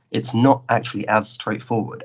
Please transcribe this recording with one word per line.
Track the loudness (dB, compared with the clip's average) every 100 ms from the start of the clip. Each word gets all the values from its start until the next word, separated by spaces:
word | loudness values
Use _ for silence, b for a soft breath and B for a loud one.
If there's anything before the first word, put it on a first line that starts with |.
| _
it's | -6 -2 4
not | 4 4 2
actually | -2 -2 -6 0
as | 2 0
straightforward | -4 -6 -6 -2 -2 -2 -8